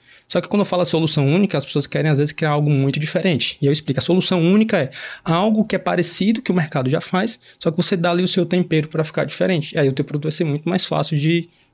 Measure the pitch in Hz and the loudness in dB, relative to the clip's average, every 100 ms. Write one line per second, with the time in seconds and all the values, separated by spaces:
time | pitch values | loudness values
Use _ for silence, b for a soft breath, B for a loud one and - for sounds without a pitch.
0 | b b b 185 - 208 185 180 180 160 | b b b -4 0 -2 0 0 0 0
1 | 160 156 139 170 202 147 - 147 - 147 | 0 2 2 2 2 -2 -2 -4 -4 -2
2 | 151 143 147 - 156 147 147 139 139 143 | 0 2 0 0 0 0 2 2 0 -2
3 | 156 180 196 147 - - 143 151 - 131 | -2 -2 0 0 -2 0 0 0 -2 -2
4 | - 185 - 185 165 208 220 185 127 B | 2 2 2 2 4 4 4 0 -2 B
5 | B B - 165 214 220 214 190 - 175 | B B -2 0 2 2 0 -2 0 0
6 | 175 - 196 220 - 180 151 147 131 160 | 0 2 0 0 0 0 0 -2 0 -2
7 | - 180 226 - B B 175 160 - 185 | -2 -2 -2 -6 B B -2 0 0 0
8 | 170 175 180 - 165 185 180 156 156 160 | 2 2 0 0 0 0 2 0 0 -4
9 | 156 - 143 - 185 175 - 170 139 135 | -4 -4 -4 -2 0 0 -2 0 0 0
10 | 139 147 151 - 165 147 170 190 - 147 | -4 -4 -4 -2 -2 -2 -2 -2 0 -2
11 | 143 151 156 170 165 b b | 0 0 2 0 -2 b b